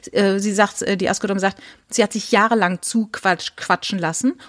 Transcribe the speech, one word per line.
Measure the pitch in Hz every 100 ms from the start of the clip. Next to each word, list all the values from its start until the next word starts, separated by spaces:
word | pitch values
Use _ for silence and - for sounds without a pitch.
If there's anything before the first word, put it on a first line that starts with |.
| -
Äh, | - 196 196
sie | 208
sagt, | 202 202 -
äh, | - 190
die | 190
Askodom | 185 202 196
sagt, | 190 - - - _
sie | -
hat | 208
sich | 208 -
jahrelang | 208 220 233 180 180
zuquatsch-, | - 226 208 - 190 180 - -
quatschen | - - - 190
lassen | 160 165 254 -